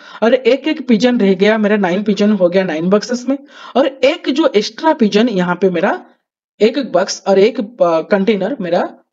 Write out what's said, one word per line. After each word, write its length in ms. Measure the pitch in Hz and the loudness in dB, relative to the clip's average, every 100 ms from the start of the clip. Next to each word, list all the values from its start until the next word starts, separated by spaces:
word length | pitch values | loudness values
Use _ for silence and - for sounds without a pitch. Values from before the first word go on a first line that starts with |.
| - - | -18 -4
और 120 | 226 | 0
एक 340 | 254 233 262 311 | 2 2 0 -2
एक 180 | 311 254 | -4 0
पिजन 320 | 214 247 247 | 2 2 2
रह 140 | 196 | 2
गया 240 | 180 202 220 | 2 2 2
मेरा, 180 | 202 214 | 0 0
nine 240 | 185 185 | 0 -2
pigeon 300 | 214 190 208 | -2 0 0
हो 160 | 208 180 | 2 2
गया 160 | 185 | 0
nine 260 | 185 156 175 | -2 -2 0
बक्सेस 360 | 208 208 247 240 | 0 0 -8 -4
में, 100 | 277 - - - 240 | -6 -8 -20 -6 -2
और 100 | 311 | -2
एक 440 | - 262 339 339 | 0 0 0 -4
जो 220 | 269 320 208 | 0 0 0
extra 360 | 208 - 320 | -4 -2 -2
pigeon 340 | 302 208 202 240 | 2 2 2 0
यहाँ 280 | 190 175 180 | 0 -2 0
पे 80 | 190 | 0
मेरा 300 | 170 196 359 - _ _ _ _ - | 0 -2 -4 -10 _ _ _ _ -2
एक 180 | 214 254 226 | 0 0 -2
bucks 300 | 175 196 - - | -2 -2 -6 0
और 100 | 196 | 2
एक, 220 | 214 254 | 2 0
uh, 400 | 202 - 175 165 | -8 -2 0 0
container 540 | 160 202 196 202 190 285 | 0 0 0 -2 -2 -6
मेरा 280 | 175 175 254 - _ | -4 -2 -4 -10 _